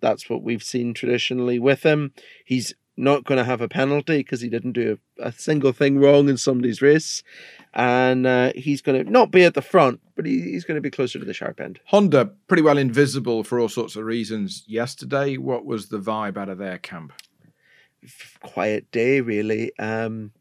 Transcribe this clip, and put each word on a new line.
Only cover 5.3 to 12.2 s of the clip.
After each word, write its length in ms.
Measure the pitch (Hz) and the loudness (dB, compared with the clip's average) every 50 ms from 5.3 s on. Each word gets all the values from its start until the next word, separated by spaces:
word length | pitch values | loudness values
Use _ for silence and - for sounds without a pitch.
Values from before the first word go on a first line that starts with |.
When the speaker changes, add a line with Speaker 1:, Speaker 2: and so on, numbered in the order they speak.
| 117 | -10
Speaker 1:
single 400 | - - - 156 147 135 135 123 | -8 -4 -2 -2 2 2 0 2
thing 260 | - 147 139 139 139 | 2 2 2 4 6
wrong 300 | 139 139 143 143 143 143 | 6 8 8 8 6 4
in 80 | 135 | 2
somebody's 440 | 120 - 139 131 123 123 123 110 92 | 0 0 -2 0 0 0 -2 -2 2
race. 440 | 131 143 151 160 151 - - - - _ - - - - - - - _ - | 4 6 6 6 2 -2 -10 -12 -12 _ -20 -20 -20 -20 -20 -20 -20 _ -4
And, 520 | - 120 123 123 127 127 127 127 127 127 | 0 0 2 2 4 4 2 2 2 2
uh, 280 | 127 127 123 123 127 - | 2 2 2 2 0 0
he's 260 | - 127 135 143 135 | -4 -4 -4 -4 -2
gonna 220 | - 143 135 127 - | 0 0 0 0 0
not 300 | 170 214 254 226 - - | 2 4 4 4 6 8
be 100 | 185 180 | 8 8
at 120 | - - | 6 4
the 80 | 139 - | 2 -4
front, 380 | - - 185 151 127 123 - _ _ _ | 2 4 4 4 4 2 -2 _ _ _
but 120 | - 160 | -8 -4
he, 140 | 165 135 127 | -2 -2 -2
he's 240 | 131 180 180 180 170 | -2 -4 -8 -8 -6
gonna 160 | - 160 151 | -6 -6 -6
be 100 | 139 143 | -6 -6
closer 280 | - - 135 123 - - | -4 -4 -4 -4 -4 -10
to 60 | - | -10
the 100 | - - | -10 -10
sharp 260 | - - - - - | -8 -8 -10 -8 -10
end. 200 | - - - - _ | -12 -14 -14 -18 _
Speaker 2:
Honda, 400 | - - 208 208 185 143 135 | 2 4 4 6 6 6 4